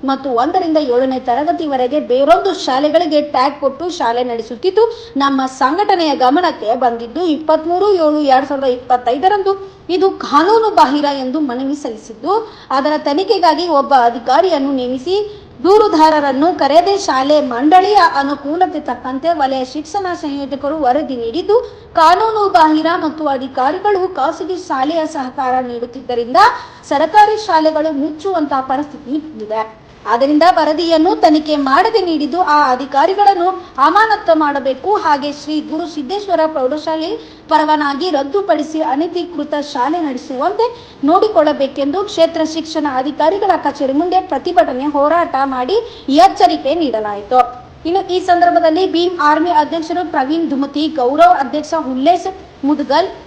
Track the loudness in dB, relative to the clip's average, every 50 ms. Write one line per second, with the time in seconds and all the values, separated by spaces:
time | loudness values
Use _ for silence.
0 | -2 -4 -4 -4 -4 -4 0 0 0 0 0 0 0 2 0 0 0 2 0 0
1 | 2 0 -2 -4 -2 -2 -2 0 0 -2 -2 -2 -2 -4 -2 -2 -2 0 0 -2
2 | 0 0 0 2 4 4 4 4 4 -2 -4 -2 -4 -2 -2 0 0 2 2 2
3 | 0 2 0 0 0 0 -2 0 0 0 -2 -2 -4 -4 -4 -4 -8 -8 -6 -4
4 | -2 -2 0 -2 -2 -4 -4 -6 -8 -10 -12 -4 -4 0 2 2 2 2 0 -6
5 | -16 -8 -4 -2 0 0 0 0 -2 -2 -2 0 0 0 2 0 2 2 2 0
6 | 2 0 0 2 2 2 2 2 2 0 -2 -2 -2 -2 -2 0 0 0 -2 -2
7 | -10 -8 -6 -4 -2 -2 -2 -2 0 0 0 0 0 -2 -2 0 2 2 2 2
8 | 2 2 2 0 2 2 2 2 2 0 -4 -2 -2 -2 -2 -2 -2 -2 -2 0
9 | 0 -2 -2 0 0 0 0 2 0 -2 -2 -4 -6 -16 -18 -20 -8 -4 -2 0
10 | 0 0 0 -2 -8 0 2 2 4 4 4 4 2 2 4 4 2 4 2 0
11 | 0 -2 -2 -2 -4 -4 -4 -2 -2 -2 -4 -4 -4 -4 -6 -6 -8 -10 -10 -10
12 | -14 -18 -18 -10 -4 -2 -2 -2 -2 -6 -14 -20 -10 -4 -2 0 0 0 -2 -2
13 | -2 -2 -2 -2 0 0 0 2 4 2 2 2 0 0 2 2 2 4 4 4
14 | 4 4 0 -2 -2 0 2 2 4 2 2 0 0 -2 -2 -2 -2 -4 -6 -6
15 | -4 -2 -2 -2 -2 -4 -10 -16 -20 -20 -20 -4 2 4 4 6 4 4 4 4
16 | 4 4 4 2 0 0 0 2 2 0 2 2 0 4 4 4 4 4 0 0
17 | -2 -2 -2 0 2 4 2 2 2 0 -4 0 2 6 6 6 6 6 4 4
18 | 4 4 2 0 -2 -2 -2 -4 -4 -6 0 0 0 0 0 -6 -6 -6 -8 -8
19 | -8 -8 -8 -4 -2 -2 0 0 0 -2 0 -2 -4 -6 -8 -10 -12 -6 -6 -4
20 | -4 -4 -6 -6 -6 -8 -6 -6 -6 -8 -8 -6 -4 -6 -4 0 0 0 2 0
21 | -2 -4 -6 -6 -6 -6 -6 -6 -2 2 2 2 2 -2 -14 -18 -20 -6 0 4
22 | 6 6 6 6 2 0 0 0 0 2 4 4 4 4 4 2 0 0 -2 0
23 | -2 -4 -6 -4 -4 -4 -4 -4 -6 -8 -4 -2 -2 0 -2 0 0 0 0 0
24 | -2 -4 -2 -2 -2 -2 -2 -4 -6 -8 -8 -8 -6 -6 -4 -2 -2 -2 -2 -2
25 | -4 -4 -6 -8 -8 -8 -6 -6 -4 -2 -2 -2 -2 -4 -6 -8 -8 -10 -10 -16
26 | -10 -6 -4 -4 -4 0 4 4 6 4 4 -2 -12 -18 -20 -20 -6 -4 0 0
27 | 0 2 6 6 6 6 4 -2 -2 0 0 2 2 2 0 0 -2 -2 -2 -2
28 | -4 -4 -6 -6 -6 -4 -2 -2 -2 -2 -2 -4 -2 -2 -4 -4 -4 -6 -10 -18
29 | -10 -6 -6 -6 -6 -8 -14 -14 -10 -6 -6 -6 -6 -6 -10 -20 -20 -20 -20 -16
30 | -6 -2 0 0 2 2 4 4 4 4 4 4 2 0 0 0 0 2 2 4
31 | 4 2 2 4 4 4 4 4 2 0 -2 0 0 2 2 2 2 4 2 0
32 | 0 0 -2 -2 -2 -2 -2 -2 0 2 4 2 4 2 2 -2 -4 -2 0 2
33 | 2 2 2 4 4 4 4 4 0 -2 -2 -4 -10 -14 -2 2 2 4 4 4
34 | 4 4 2 -2 2 2 2 2 2 0 0 -2 -2 -4 -4 -4 -2 -2 -2 0
35 | 2 0 0 0 -2 -6 -8 -10 -8 -6 -6 -6 -4 -6 -6 -8 -8 -8 -8 -10
36 | -8 -6 -6 -8 -4 -2 0 0 0 0 -2 -2 -2 -2 -4 -4 -4 -6 -6 -4
37 | -4 -6 -8 -10 -12 -16 -20 -20 -8 -2 0 0 2 2 0 0 0 -2 -4 -4
38 | -4 -2 -2 -2 -4 -2 -2 -4 0 0 -2 -2 -2 -6 -4 -4 -4 -2 -2 -2
39 | -2 -4 -4 -6 -8 -8 -8 -10 -8 -6 -4 -6 -6 -6 -4 -4 -2 -2 -2 -2
40 | -4 -4 -6 -8 -10 -10 -6 -4 -2 -2 0 0 -2 -2 -2 -8 -18 -20 -14 -4
41 | 0 2 4 4 2 2 2 2 2 2 2 0 -2 -4 -2 -4 -4 -4 -2 -4
42 | -4 -6 0 0 0 2 2 -2 -4 -4 -4 -6 -8 -6 -6 -4 -4 -2 -2 -2
43 | -4 -4 -2 0 0 0 0 0 0 0 0 0 0 -4 -4 -2 -4 -2 0 0
44 | 0 0 0 0 0 0 -6 -6 -4 0 2 2 2 2 0 -4 -4 -2 0 2
45 | 2 2 2 0 0 0 -2 -2 -2 -2 -2 -4 -4 0 0 -2 -2 -4 -14 -14
46 | -6 0 4 6 6 6 6 4 4 4 4 2 -2 -2 -2 0 0 -2 -2 -2
47 | -4 -4 -6 -8 -6 0 2 2 2 2 -2 -14 -18 -20 -20 -10 -6 -2 -2 -2
48 | -2 -2 -2 -4 2 2 2 4 4 4 4 4 2 4 2 2 0 0 0 0
49 | 0 0 -2 0 2 2 2 2 2 0 2 2 0 0 -2 -6 -4 -4 -4 -4
50 | -4 -4 -2 -2 -2 0 -2 -2 -2 -2 -2 -4 -4 -4 -4 -4 -4 -4 -2 0
51 | 0 0 4 6 6 6 6 4 0 -4 -4 -6 -4 -4 -4 -4 -4 -4 -6 -2
52 | 2 2 2 2 0 -6 -10 -10 -16 -20 -18 -6 -2 -2 -2 -2 -2 0 0 0
53 | 0 -2 -6 -12 -18